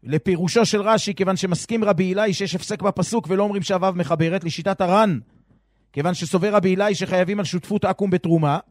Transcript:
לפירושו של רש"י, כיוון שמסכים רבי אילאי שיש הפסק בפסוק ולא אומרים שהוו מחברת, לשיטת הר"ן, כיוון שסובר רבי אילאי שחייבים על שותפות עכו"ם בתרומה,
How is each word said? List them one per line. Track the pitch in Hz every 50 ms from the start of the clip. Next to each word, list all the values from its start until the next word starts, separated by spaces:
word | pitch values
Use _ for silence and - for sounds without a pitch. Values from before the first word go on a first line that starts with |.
| _
לפירושו | 120 139 156 - - 185 160 180 170 - 233 226
של | - - 208
רש"י, | 202 208 226 220 - 202 196
כיוון | - 185 180 190
שמסכים | - - 190 175 156 - - 226 226 220
רבי | 208 196 156 190
אילאי | 185 185 196 214 220 180
שיש | - 196 190 -
הפסק | 180 - - 214 -
בפסוק | 156 202 185 - 180 - - 233 160 151
ולא | 190 190 202
אומרים | 208 202 202
שהוו | 175 - 190 185 180 190 185
מחברת, | 180 175 - 170 156 160 165 170 190 165
לשיטת | 170 - - 160 196 196 -
הר"ן, | 190 175 180 208 220 208 165 - - _ _ _ _ _ _ _ _ _ _ _ _ _ _
כיוון | 139 143 175 180
שסובר | - 175 151 - 185 165 208 202
רבי | 208 180 190
אילאי | 185 185 202 208 202
שחייבים | - 185 - 185 185 185 170 208 208
על | 196
שותפות | 139 - 180 - - 208 208 -
עכו"ם | 185 185 - 196 196
בתרומה, | 190 180 - 170 165 165 156 143 143 175 - _